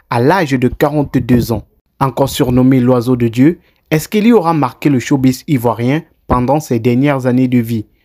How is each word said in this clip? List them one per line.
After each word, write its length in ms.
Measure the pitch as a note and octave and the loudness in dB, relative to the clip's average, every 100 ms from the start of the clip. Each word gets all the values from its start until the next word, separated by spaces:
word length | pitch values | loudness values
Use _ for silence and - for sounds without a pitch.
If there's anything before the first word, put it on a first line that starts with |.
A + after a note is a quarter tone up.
| - | -6
à 100 | A#2+ | -2
l'âge 320 | B2+ F#3+ D3+ | 0 0 0
de 160 | C3 B2 | 0 -2
quarante-deux 840 | - D3+ D3+ C#3 C3+ A#2+ B2 A2+ | 0 -2 -2 -2 -2 0 0 0
ans. 140 | A2 - _ _ - | -6 -8 _ _ -6
Encore 280 | C3+ B2+ C3+ | -4 -2 -2
surnommé 520 | - B2+ B2 B2+ C3+ | -2 0 2 2 2
l'oiseau 360 | B2 B2+ A#2 B2+ | 2 0 0 0
de 120 | A#2+ | 0
Dieu, 320 | A2+ C#3+ - _ _ - | 2 2 0 _ _ -6
Eskili 420 | D#3 - G#3+ G#3+ | -6 -2 0 2
aura 220 | A3+ E3 | 4 2
marqué 340 | D#3+ C3 - D3+ | 0 -2 -2 0
le 100 | C3 | 0
showbiz 460 | - C#3+ C3 B2+ - | 0 0 0 -2 -2
ivoirien 560 | C3+ A#2 A2 A#2+ D3+ - _ - | -2 0 -2 -2 -2 -6 _ -4
pendant 320 | B2 B2 D3+ | -2 0 -2
ses 200 | - A#2+ | -2 -2
dernières 480 | A#2+ A#2+ C#3+ C#3 B2+ | 0 0 0 0 0
années 220 | B2 B2+ | 0 2
de 100 | B2 | 0
vie. 280 | A2+ A2+ - _ | -2 -4 -8 _